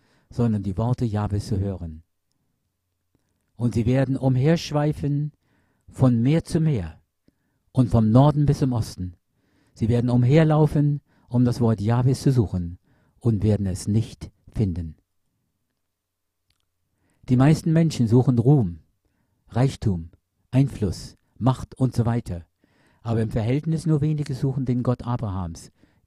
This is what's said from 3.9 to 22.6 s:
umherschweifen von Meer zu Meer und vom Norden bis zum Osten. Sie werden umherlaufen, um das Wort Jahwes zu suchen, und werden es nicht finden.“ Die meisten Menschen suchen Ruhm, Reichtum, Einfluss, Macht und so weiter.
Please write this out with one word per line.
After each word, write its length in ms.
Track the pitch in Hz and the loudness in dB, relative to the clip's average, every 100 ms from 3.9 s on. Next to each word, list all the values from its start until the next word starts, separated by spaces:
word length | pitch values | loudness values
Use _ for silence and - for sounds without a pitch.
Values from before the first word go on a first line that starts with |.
| 131 131 135 | 0 0 -2
umherschweifen 1160 | 135 127 143 165 - 147 151 147 143 143 147 - _ _ _ _ - | 0 2 2 0 -2 -2 -2 -2 -4 -2 -4 -10 _ _ _ _ -18
von 340 | - 131 117 | 0 2 4
Meer 220 | 123 160 | 2 0
zu 160 | - 170 | 0 -2
Meer 400 | 160 131 80 - _ _ _ _ _ _ _ | 0 -2 -4 -12 _ _ _ _ _ _ _
und 160 | - 123 | -2 2
vom 220 | 117 110 | 2 4
Norden 360 | 117 147 147 147 | 6 4 4 0
bis 120 | 139 | 0
zum 140 | 131 | -2
Osten. 440 | 120 104 - 90 - _ _ _ _ _ | -2 -4 -8 -12 -12 _ _ _ _ _
Sie 160 | - 110 | -4 0
werden 220 | 120 120 | 0 0
umherlaufen, 880 | 123 123 151 156 151 151 151 147 143 - _ _ | 2 4 4 4 4 2 2 0 -2 -8 _ _
um 160 | 123 | 0
das 160 | 123 117 | 2 2
Wort 200 | 117 107 | 0 0
Jahwes 420 | 104 120 127 131 | 0 0 2 2
zu 80 | 143 | 2
suchen, 480 | 127 95 92 85 87 _ _ _ _ | 2 0 -2 -6 -10 _ _ _ _
und 240 | 120 107 | -2 0
werden 240 | 107 101 98 | 2 0 0
es 220 | 90 - | -4 -2
nicht 420 | 104 - - - - _ | -2 -2 -8 -20 -20 _
finden.“ 440 | - 104 87 82 - _ _ _ _ _ _ _ _ _ _ _ _ _ _ _ _ _ _ _ _ _ _ - | -4 -2 -4 -8 -14 _ _ _ _ _ _ _ _ _ _ _ _ _ _ _ _ _ _ _ _ _ _ 0
Die 80 | 123 | 4
meisten 360 | 139 160 170 | 4 4 2
Menschen 340 | 160 165 - 117 | 2 2 0 2
suchen 320 | 123 127 120 | 4 4 2
Ruhm, 420 | 113 147 95 82 _ _ _ _ _ _ _ | 4 4 2 -6 _ _ _ _ _ _ _
Reichtum, 600 | 113 135 - 113 87 82 _ _ _ _ | -2 -2 -2 -4 -4 -6 _ _ _ _
Einfluss, 640 | 131 139 - 98 82 - - _ - | 0 0 -2 -4 -4 -12 -20 _ -4
Macht 360 | 120 127 - | -2 -2 -6
und 220 | - 127 117 | -4 -2 0
so 100 | 117 | -2
weiter. 400 | 120 - 85 - _ | -2 -6 -10 -12 _